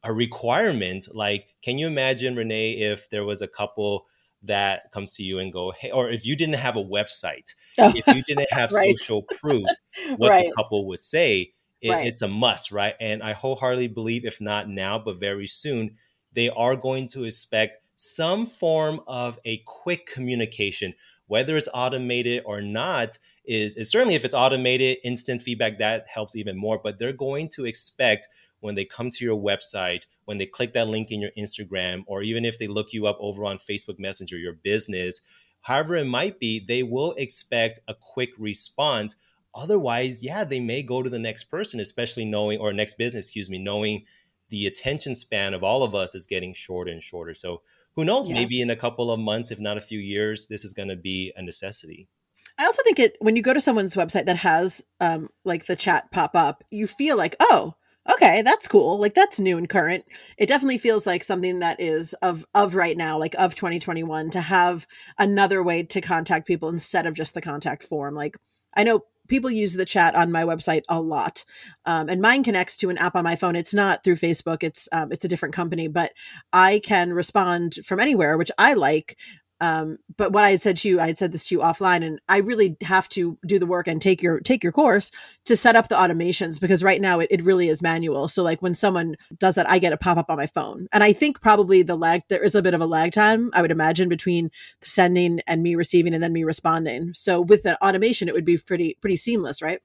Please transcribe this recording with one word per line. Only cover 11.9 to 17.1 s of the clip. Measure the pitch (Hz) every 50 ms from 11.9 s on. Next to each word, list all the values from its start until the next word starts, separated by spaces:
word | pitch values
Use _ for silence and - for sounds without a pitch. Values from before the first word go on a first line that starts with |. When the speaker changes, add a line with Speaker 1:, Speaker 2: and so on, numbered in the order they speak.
| 110 110 104
Speaker 1:
it's | 120 117 -
a | 113 101
must, | 98 107 123 120 101 - - -
right? | 101 101 101 104 - -
And | 117 110 107 107 104
I | 110 107
wholeheartedly | - - 135 135 131 - 127 127 127 123 120
believe, | 110 117 113 113 117 120 117
if | 113 - -
not | 107 104 104 104 104 107
now, | 98 98 95 95 101 113
but | 107 110 98 87
very | 98 101 101 101 98 98
soon, | - - - 151 139 120 110 107 107 _ _ _ _ _ _ _
they | _ 120 120 117
are | - 113 117 123 131
going | 131 127 131 131 135 131
to | 120